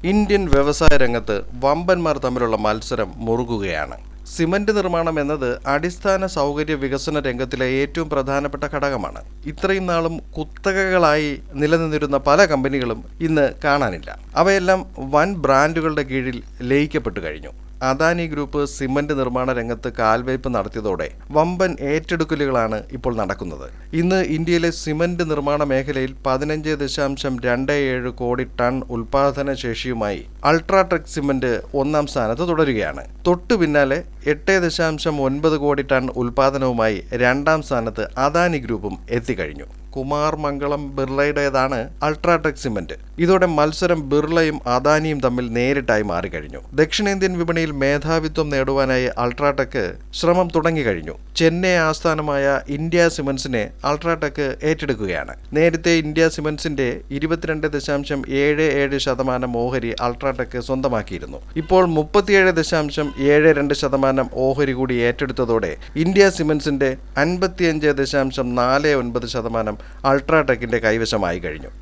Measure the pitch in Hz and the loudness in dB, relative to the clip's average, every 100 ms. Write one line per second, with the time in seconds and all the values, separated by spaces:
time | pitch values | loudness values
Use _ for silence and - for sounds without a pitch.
0 | 170 208 208 202 185 139 143 147 160 143 | 2 2 4 2 4 4 4 6 8 10
1 | 123 120 110 104 - 123 135 151 175 180 | 8 4 0 -2 -2 0 2 2 4 2
2 | 165 139 127 127 120 107 107 107 - 120 | 2 0 0 0 0 2 2 0 -2 -4
3 | 101 90 113 117 120 117 98 78 71 58 | -4 -4 -2 0 0 -2 -2 -4 -6 -8
4 | - - - - 165 196 208 208 185 170 | -16 -16 -14 -2 0 2 2 0 0 0
5 | 165 156 143 151 127 123 - 143 170 175 | 0 0 -2 -2 -2 -4 -2 -2 -2 -2
6 | 202 190 190 160 143 147 151 151 135 135 | 0 0 0 0 -2 0 -2 -2 -2 -2
7 | - 151 135 123 127 127 127 131 143 170 | -2 -2 -2 -4 -4 -2 0 0 0 -2
8 | 156 147 131 139 143 143 143 147 143 131 | -2 -2 0 -2 -2 -4 -6 -2 -2 -2
9 | 80 - - - 147 156 190 190 185 170 | -6 -10 -16 -12 -12 -4 -2 0 0 0
10 | 165 165 - - 151 - 196 190 190 185 | 0 -4 -10 -10 -10 -4 -2 0 2 4
11 | 165 151 151 139 - 139 151 165 160 151 | 4 4 0 -4 -8 -2 2 2 2 0
12 | 143 139 143 151 196 143 131 135 123 113 | 0 0 4 6 6 4 0 -2 -2 -6
13 | - - 160 156 135 - 151 143 123 87 | -8 -6 0 2 2 0 0 2 0 -2
14 | - - - - 175 196 180 185 175 - | -10 -16 -6 2 4 4 4 2 0 -10
15 | 135 147 175 190 139 135 151 165 160 151 | 0 2 2 0 2 4 4 2 -2 -2
16 | 131 131 127 120 - - 123 135 147 151 | -2 -2 -4 -6 -12 -10 0 2 2 -2
17 | 117 95 82 76 69 - - - 131 135 | -4 -6 -8 -10 -12 -16 -16 -4 -2 2
18 | 160 175 170 147 143 147 143 - 135 135 | 2 2 -4 -4 -4 -2 -4 -4 -2 -2
19 | 147 143 127 123 127 123 117 117 127 120 | 0 -2 0 -2 -2 -2 -2 -4 -6 0
20 | 110 113 123 131 135 117 98 113 107 90 | 2 2 0 -4 -2 -2 -4 -4 -4 -2
21 | 78 - - 143 165 180 185 185 139 156 | -4 -8 -2 0 2 0 -2 -2 -4 -4
22 | 160 170 156 156 143 127 113 110 104 127 | -2 -2 -2 -2 0 0 0 -4 -8 -6
23 | 123 113 98 98 90 73 67 - - 160 | -4 -2 -4 -4 -8 -10 -14 -16 -8 -2
24 | 170 190 185 156 165 170 170 156 - 151 | 2 2 0 -2 0 2 0 -2 -4 -2
25 | 170 175 165 151 143 147 147 131 131 135 | -2 0 -2 -2 0 0 2 0 0 -4
26 | 131 135 139 131 147 156 151 151 143 147 | -4 -4 -2 0 0 -2 -2 -4 -4 -2
27 | 139 139 139 127 123 120 135 143 139 127 | -2 -2 -4 -2 0 0 0 0 0 -2
28 | 123 117 123 123 131 - 123 131 127 120 | -4 -6 -4 -2 -4 -2 0 0 -4 -6
29 | 113 139 139 139 139 131 123 110 127 117 | -2 2 2 0 -4 -4 -4 -4 -4 -2
30 | 104 90 - - 143 160 165 196 185 170 | -2 -4 -8 -4 2 2 2 2 2 0
31 | - - 143 135 127 113 - 139 139 151 | -4 -4 -2 0 0 -2 -2 -2 0 0
32 | 147 135 110 117 175 156 151 117 82 69 | 0 -2 -2 -2 0 2 2 2 -2 -6
33 | - - - 175 - 226 160 147 135 143 | -12 -4 0 0 2 2 4 4 4 0
34 | - - 147 151 - 190 175 156 165 156 | -4 -6 -2 -2 2 2 2 0 0 0
35 | 170 151 135 139 160 156 147 139 131 135 | -2 0 0 2 0 2 0 0 2 0
36 | 127 - 120 120 135 139 131 120 113 101 | 0 -2 -2 2 4 4 2 2 2 0
37 | - 120 123 135 143 156 147 127 113 107 | -4 0 2 2 2 2 2 -2 -2 -4
38 | 104 - 139 160 175 156 117 110 98 92 | -6 0 0 2 2 0 -2 -4 -4 -8
39 | - 120 120 101 78 71 69 - - 135 | -4 -4 -2 -4 -4 -8 -14 -16 -12 -8
40 | 135 147 151 151 147 143 143 143 143 139 | -4 0 0 0 -4 -2 -2 -4 -4 -4
41 | 131 135 143 147 143 135 131 131 117 - | -2 2 2 2 2 2 0 0 -6 -4
42 | 151 151 - 165 156 147 135 104 85 - | -2 0 2 2 2 -4 -4 -4 -6 -12
43 | - - 170 190 180 156 151 156 180 165 | -14 -2 4 4 4 4 2 2 0 0
44 | 139 143 151 165 160 151 - 123 143 156 | 2 0 2 2 2 0 0 2 4 4
45 | 156 147 131 123 123 113 123 139 123 107 | 2 0 0 0 -2 0 2 0 2 2
46 | 104 85 95 82 73 71 - 139 160 - | 2 -2 -4 -6 -10 -14 -8 0 2 2
47 | 208 196 190 180 170 165 160 143 135 143 | 0 0 0 0 0 0 0 0 0 0
48 | 147 165 156 156 151 139 135 135 131 127 | 0 0 0 -2 -2 0 0 2 2 2
49 | 127 - 120 120 143 139 127 135 92 92 | 0 -2 -2 0 0 0 -2 -2 -4 -6
50 | - - 160 175 175 160 160 160 123 90 | -12 -2 2 2 2 2 0 0 0 -2
51 | 80 - - - 165 170 185 180 160 156 | -6 -12 -10 2 2 4 2 4 2 2
52 | 170 156 151 143 139 139 - 143 165 170 | 0 0 0 0 2 0 -2 -4 0 4
53 | 170 160 139 135 135 123 104 - 131 151 | 4 2 -2 -2 -2 -2 -2 -4 -2 -2
54 | 165 160 151 135 139 117 151 160 147 120 | -2 -2 -2 -2 -4 -2 -2 -2 -2 -2
55 | 101 82 71 - - 147 170 165 170 165 | -2 -4 -6 -12 -4 2 4 4 2 2
56 | 151 151 160 156 156 151 170 143 127 135 | 2 2 2 2 -4 -4 -4 0 -2 -2
57 | - 139 156 165 165 156 151 147 135 143 | -8 -4 -2 -2 -2 -2 -2 -2 -2 -4
58 | 143 143 - 135 143 147 156 139 139 139 | -2 -4 -2 0 2 2 2 2 0 0
59 | 139 127 131 127 123 120 123 127 117 107 | -2 0 0 0 -2 -2 0 -2 -4 -2
60 | 123 120 139 127 123 123 117 131 131 117 | -4 -2 -4 -4 -4 -6 -4 -2 0 -2
61 | 101 90 69 67 - - 156 185 185 156 | -4 -10 -10 -12 -8 -8 2 4 6 2
62 | 151 208 196 196 185 165 156 165 151 143 | 2 2 4 6 6 4 2 0 0 -2
63 | 147 131 135 147 156 147 143 139 143 135 | -4 0 4 6 6 6 2 0 0 2
64 | 135 135 131 - 131 135 139 127 131 123 | 4 2 0 0 0 2 0 0 0 2
65 | 120 120 139 123 120 113 95 76 - 147 | 2 0 -2 -2 2 2 0 -6 -8 0
66 | 165 196 196 185 156 151 147 139 135 131 | 2 6 6 4 0 0 0 0 0 -2
67 | - - 151 180 185 180 170 156 151 139 | -6 -2 0 0 -2 0 0 2 2 2
68 | 135 143 131 131 123 123 123 135 151 143 | 0 0 -2 -2 -2 0 2 2 4 2
69 | 120 120 117 123 113 113 107 104 - - | 0 -4 -4 -4 -2 -2 -2 -6 -12 -4
70 | 135 139 - 160 - 120 117 117 110 113 | 2 2 4 2 2 0 0 0 2 2
71 | 113 110 92 90 85 78 - - | 0 0 0 -2 -6 -10 -14 -16